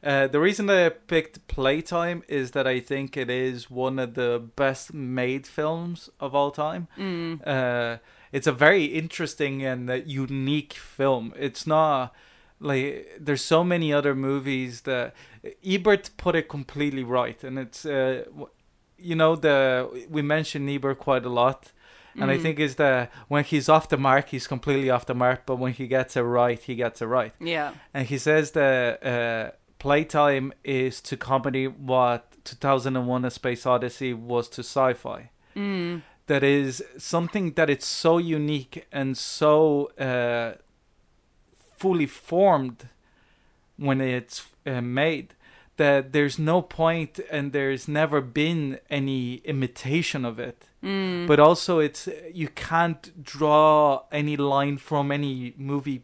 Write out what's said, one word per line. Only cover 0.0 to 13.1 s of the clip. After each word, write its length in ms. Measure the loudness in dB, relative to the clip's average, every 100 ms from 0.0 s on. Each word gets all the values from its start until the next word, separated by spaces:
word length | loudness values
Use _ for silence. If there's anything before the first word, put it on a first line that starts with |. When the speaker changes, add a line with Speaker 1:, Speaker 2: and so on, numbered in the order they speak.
Speaker 1:
Uh, 260 | 0 2 2
the 120 | 4
reason 260 | 2 2 2
that 180 | 4 4
I 40 |
picked 560 | 0 _ -2 -2 -12 _
Playtime 760 | -2 0 0 -2 -4 -2 -6 -6
is 220 | -4 -4
that 140 | -2 0
I 140 | -2
think 380 | -4 -6 -6 -6
it 120 | -4
is 400 | -2 -2 -4 -10
one 300 | -4 -4 -2
of 140 | -6
the 260 | -2 -2 -2 -4 -2
best 380 | -2 -2 -10
made 520 | -10 -6 -2 -2 -4 -6
films 640 | -6 -4 -4 -6 -10 -14 _
of 120 | -4
all 180 | 0 0
time. 360 | -2 -6 -6 -10 -10
Speaker 2:
Mm. 440 | -8 -6 -6 -8 -4
Speaker 1:
Uh, 520 | -2 0 0 -2 -6 _ _ _
it's 160 | -2 -2
a 60 |
very 320 | 4 6 6 2
interesting 760 | -2 -6 -6 -8 -4 -4 -2
and, 260 | -4 -6 -4
uh, 60 | -6 -4
unique 680 | -6 -4 -4 0 -2 -4
film. 600 | -14 -18 -2 2 2 -2 -6
It's 300 | -8 -6 0
not, 460 | 2 4 2 -2 _ -20 _ _ _
like, 500 | -2 -2 -2 -6 -14